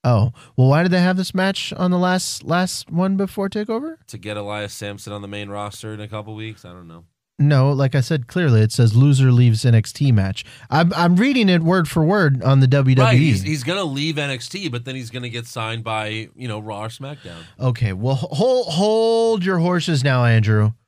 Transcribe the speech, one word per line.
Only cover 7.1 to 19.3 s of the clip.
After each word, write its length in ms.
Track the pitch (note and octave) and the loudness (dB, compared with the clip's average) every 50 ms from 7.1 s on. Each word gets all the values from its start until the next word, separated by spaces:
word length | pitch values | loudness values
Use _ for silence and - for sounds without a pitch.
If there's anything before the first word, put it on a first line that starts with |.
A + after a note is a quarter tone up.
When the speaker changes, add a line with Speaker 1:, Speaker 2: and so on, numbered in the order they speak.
| _ _ _ _ _ - | _ _ _ _ _ 0
Speaker 1:
No, 320 | C#3+ D3 D3 C3 C3 C#3 | 2 2 4 4 2 2
like 240 | C#3+ C3+ C#3 C3 - | 2 0 -2 0 0
I 60 | C#3 | -2
said, 260 | B2 - E3 C#3+ A#2+ | 0 0 -2 -4 -4
clearly 340 | - - F3+ F3 C#3+ A#2 A2 | -4 -4 0 2 4 4 4
it 100 | A2 A2 | 4 2
says 240 | - - A#2+ A2 G#2 | 4 4 4 4 6
loser 360 | A#2+ C3+ D3 C#3+ C3 C3+ C3 | 4 4 6 4 4 4 4
leaves 340 | B2 A#2+ B2 A#2+ A2 A2 - | 6 6 6 4 4 4 4
N 80 | B2+ A#2 | 4 4
X 180 | A2 G#2 - | 4 2 0
T 200 | - - C#3+ C#3 | -4 -2 2 2
match. 340 | A#2+ G#2 G2 F#2+ F#2+ - - - - - - - | 4 2 2 0 -4 -8 -12 -16 -20 -20 -10 -2
I'm, 240 | B2+ D3+ F3 E3+ G3 | 0 2 2 2 2
I'm 220 | D#3+ E3+ E3+ F3+ | 2 2 4 4
reading 340 | F3+ A#3 C#4 C#4 B3+ A3 F#3+ | 4 4 2 2 2 2 4
it 140 | F3+ E3+ D#3+ | 2 2 2
word 240 | E3 F#3 F#3+ E3 | 2 2 2 0
for 180 | C#3 - E3+ D#3 | 0 0 0 2
word 380 | D#3+ G3+ G#3+ F3+ D3 C3+ B2+ - | 2 2 2 4 2 2 2 2
on 160 | B2+ C#3 C3+ | 4 4 6
the 80 | C3+ | 6
W 280 | B2+ C3+ C#3+ C3+ C3 C3 | 4 4 4 4 4 4
W 140 | C3 C3 B2+ | 6 6 6
E. 20 | |
Speaker 2:
Right, 80 | B2 B2+ | 6 4
he's, 220 | D#3 D#3 A#2 F#2+ | 4 4 2 0
he's 220 | F#2+ D3+ D#3 D3 A#2 | 0 -4 -4 -4 -4
gonna 200 | C#3+ F3+ G3+ F#3+ | -4 -4 -2 -4
leave 360 | D#3 C3+ C#3 D3 D#3+ D3+ D3+ | -4 -4 -4 -4 -4 -4 -4
N 100 | D3 C#3 | -4 -4
X 180 | C3 B2 A#2 | -6 -8 -10
T, 220 | - - G3 G3+ D3+ | -12 -12 -8 -8 -6
but 160 | A#2+ A#2+ A#2 | -8 -8 -10
then 80 | C3+ C3 | -10 -12
he's 160 | C3 B2 A2+ | -10 -12 -12
gonna 200 | A#2+ B2+ B2 A#2+ | -12 -10 -10 -8
get 180 | A2+ A#2+ A#2 | -10 -10 -12
signed 360 | A#2+ - A#2+ A2 A2 A2+ A2+ A2 | -10 -10 -8 -6 -6 -8 -8 -6
by, 460 | A2+ A2 A2 G#2+ G#2+ G#2+ A2 A2 - _ | -6 -6 -4 -6 -6 -8 -10 -10 -12 _
you 120 | - B2+ | -14 -10
know, 120 | A#2+ G#2 G#2+ | -10 -10 -10
Raw 240 | G#2+ A2 G#2 G2+ G#2+ | -10 -10 -10 -10 -10
or 40 | A2+ | -10
SmackDown. 500 | A#2 - C#3 C#3 D3 C#3+ - F#2 E2+ E2 E2 E2+ _ _ | -12 -14 -16 -16 -16 -16 -18 -18 -18 -18 -20 -20 _ _
Speaker 1:
Okay, 320 | B2+ B2+ A#2+ - B2 G2+ | -4 -4 -2 0 -2 -4
well, 240 | F#2 F#2 A2 B2+ C3+ | -2 -4 -4 -2 -2
ho-, 120 | A#2+ - - | -2 -4 -6
hold, 380 | - C3+ G#3+ C4 B3+ B3+ A#3+ | -4 -2 0 0 0 0 -2
hold 800 | - D#3 E3 G3+ G#3+ A3 A3+ A3+ A3+ A3+ A3+ A3+ A3+ | -2 -2 0 0 2 2 2 0 0 0 0 0 0